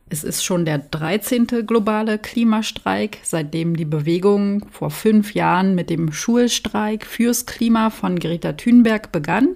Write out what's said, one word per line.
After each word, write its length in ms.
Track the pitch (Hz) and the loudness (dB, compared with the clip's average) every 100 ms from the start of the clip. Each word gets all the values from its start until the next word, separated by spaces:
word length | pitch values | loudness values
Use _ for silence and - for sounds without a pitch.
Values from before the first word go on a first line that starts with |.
| - | -10
Es 160 | 151 - | -8 -6
ist 180 | - | -6
schon 220 | - 180 160 | -2 -2 0
der 140 | 147 | -2
dreizehnte 840 | 139 151 160 214 - 240 233 240 | -4 -6 -4 -4 0 0 0 0
globale 560 | 214 226 214 214 220 214 | 0 0 2 0 0 -4
Klimastreik, 1000 | - 233 233 220 220 - 196 190 208 - | -4 0 2 2 -2 -4 -2 -2 -2 -8
seitdem 540 | - 165 147 165 170 165 | -6 -4 -4 -4 -2 -2
die 80 | 156 | -2
Bewegung 800 | 156 147 175 196 202 202 202 - | -2 0 2 2 2 0 -2 -6
vor 200 | - 151 | -8 -8
fünf 420 | - 220 214 208 | -2 2 4 2
Jahren 400 | - 165 180 190 | 0 2 2 2
mit 160 | 185 165 | 0 0
dem 220 | 165 160 | -2 -2
Schulstreik 920 | 151 - 240 240 - 220 214 214 220 - | -2 0 2 2 0 -4 -4 -2 -4 -6
fürs 400 | - 233 240 - | -2 0 0 -4
Klima 460 | - 226 226 220 | -2 2 2 0
von 280 | - 185 175 | -2 -2 -2
Greta 320 | 160 170 165 | -2 -4 -4
Thunberg 600 | 151 240 240 226 214 - | -4 6 8 8 4 -2
begann. 340 | 165 147 190 302 | -4 -2 2 2